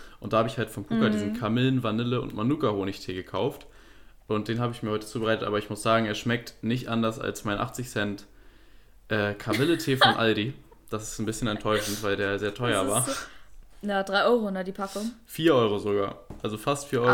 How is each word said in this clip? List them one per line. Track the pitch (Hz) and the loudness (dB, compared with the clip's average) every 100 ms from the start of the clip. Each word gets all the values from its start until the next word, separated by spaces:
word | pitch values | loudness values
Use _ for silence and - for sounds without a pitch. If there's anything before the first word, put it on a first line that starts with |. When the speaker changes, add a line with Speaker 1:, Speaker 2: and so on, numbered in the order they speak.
| - - | -18 -14
Speaker 1:
Und | 104 | 0
da | 110 | 2
hab | 117 | 2
ich | 123 | 0
halt | 110 | -4
von | - | -6
Puka | 101 226 110 | -2 2 4
Speaker 2:
Mhm. | |
Speaker 1:
diesen | - 208 226 | 2 0 -2
Kamillen-, | 233 117 131 131 | 0 4 4 4
Vanille- | 120 107 120 120 | 2 0 0 0
und | - | -2
Manuka-Honigtee | - 113 151 120 101 95 95 - | -2 0 2 2 2 -2 -4 -6
gekauft. | 92 90 95 120 - - - - - - - - | -8 -4 -2 -2 -2 -12 -20 -20 -20 -20 -16 -4
Und | 107 107 | -2 0
den | 113 | -2
hab | 120 | -2
ich | 117 | -2
mir | 110 | -2
heute | 107 - | -2 -4
zubereitet, | 120 110 110 104 | -2 0 0 2
aber | 104 | 0
ich | - | -2
muss | 104 | -2
sagen, | 117 113 110 | 2 4 2
er | |
schmeckt | 107 - 120 - - | 0 0 -2 -2 -6
nicht | 113 127 120 | -2 -2 0
anders | 113 113 113 | 0 0 0
als | 98 101 | -4 -4
mein | 110 101 | -2 -2
achtzig | 120 - 123 | -2 -6 -6
Cent, | 113 104 101 - - - - - - - - - | -2 -2 -4 -10 -20 -20 -20 -20 -20 -20 -20 -2
äh, | 110 104 | 0 0
Kamilletee | 101 - 107 143 165 - 131 | -2 -2 2 2 2 2 4
von | - | 4
Speaker 2:
<laughs> | - | 4
Speaker 1:
Aldi. | 113 104 110 - - - - | 2 2 0 -4 -14 -20 -10
Das | 110 110 | -8 -8
ist | - | -6
ein | |
bisschen | 107 110 120 | -4 -2 -2
enttäuschend, | 104 107 107 104 101 | -2 0 0 0 -2
weil | 107 98 | -2 0
der | 98 98 | 0 0
sehr | 101 | -2
teuer | 101 120 104 | -2 0 2
Speaker 2:
Das | |
ist | 95 107 131 | 2 0 0
Speaker 1:
war. | |
Speaker 2:
so, | 269 - - - - - - | -4 -8 -14 -18 -18 -20 -10
na, | 208 196 | -4 -2
drei | 196 196 | 0 2
Euro, | 185 240 208 | 4 4 2
ne, | 190 | -2
die | 185 | -4
Packung? | 196 196 202 220 - - | -6 -6 -6 -6 -8 -10
Speaker 1:
Vier | - 160 | 2 6
Euro | 139 113 101 | 6 6 2
sogar. | 101 101 101 - - - | 0 0 0 -4 -14 -10
Also | - 110 | -6 -4
fast | - 143 - | -2 -2 -2
vier | 127 | 2
Euro, | 123 | 4